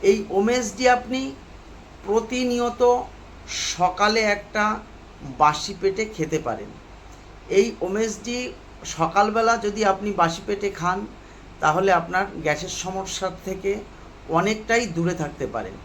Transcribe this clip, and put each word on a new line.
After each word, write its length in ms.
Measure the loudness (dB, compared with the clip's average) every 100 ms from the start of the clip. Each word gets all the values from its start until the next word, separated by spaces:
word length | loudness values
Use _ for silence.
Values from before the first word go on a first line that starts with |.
এই 160 | 4 2 2 0
ওমেসডি 480 | 2 2 -2 2 4 4
আপনি 240 | 2 -4 -4 -10 -18 -20 -20 -20 -20 -16
প্রতিনিয়ত 760 | 0 0 0 -2 0 0 -2 2 4 4 0 -14 -20 -18 -10 -6 -6
সকালে 480 | 0 0 2 2 4 2 0
একটা 280 | -2 0 0 0 -8 -18 -20 -16 -14 4
বাসি 360 | 4 4 -4 -2
পেটে 260 | 0 0 -4 -2
খেতে 220 | -2 -2
পারেন। 300 | -2 -6 -8 -16 -18 -20 -20 -20 -20 -20 0
এই 180 | 2 2 0
ওমেসডি 560 | -2 0 -2 -2 -6 -6 -6 -10 -18 -16 -12 -2
সকালবেলা 580 | 0 4 4 4 2 2 0
যদি 160 | 2 2
আপনি 240 | 2 0 2
বাসি 220 | 2 2
পেটে 260 | -4 -4 -2 -2
খান, 200 | -2 -2 -4 -14 -20 -20 -20 0
তাহলে 300 | 2 4 4
আপনার 340 | 4 4 -2 -2 -2
গ্যাসের 320 | -2 -2 -2 -6
সমস্যার 500 | -6 -6 -6 -4 -6 -6
থেকে 280 | -10 -6 -2 -4 -6 -16 -20 -20 0 2
অনেকটাই 460 | 2 0 2 2 2 0
দূরে 200 | 0 0
থাকতে 240 | -4 -4 -4
পারেন। 280 | -4 -8 -12